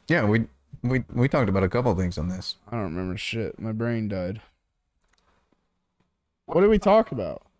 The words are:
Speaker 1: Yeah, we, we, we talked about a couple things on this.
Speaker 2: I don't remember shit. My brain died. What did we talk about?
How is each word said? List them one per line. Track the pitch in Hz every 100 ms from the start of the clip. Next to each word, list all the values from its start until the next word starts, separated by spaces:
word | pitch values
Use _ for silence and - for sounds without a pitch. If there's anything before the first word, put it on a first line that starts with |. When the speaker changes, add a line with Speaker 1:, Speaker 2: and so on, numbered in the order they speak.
| -
Speaker 1:
Yeah, | 160
we, | 104 113 117 _ _ -
we, | 123 131 -
we | 120 135
talked | 151 101
about | 95
a | 92
couple | 120 123
things | 92 90 87
on | 87
this. | 92 - - -
Speaker 2:
I | 117
don't | 95
remember | 85 92 98
shit. | - 113 98 -
My | 110
brain | 110 117 117 107
died. | 95 90 104 - _ _ _ _ _ _ _ _ _ _ _ _ _ _ _ _ _ _ _ -
What | 165
did | 202
we | 214
talk | 202 220 -
about? | 123 85 - _ _